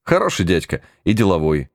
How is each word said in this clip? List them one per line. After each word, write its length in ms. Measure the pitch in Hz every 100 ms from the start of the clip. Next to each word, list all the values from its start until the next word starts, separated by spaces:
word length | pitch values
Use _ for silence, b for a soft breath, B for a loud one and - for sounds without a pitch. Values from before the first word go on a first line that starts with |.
| -
Хороший 400 | 175 190 - 87
дядька, 360 | 85 - - b b
и 80 | 98
деловой 580 | 104 98 85 78 73 67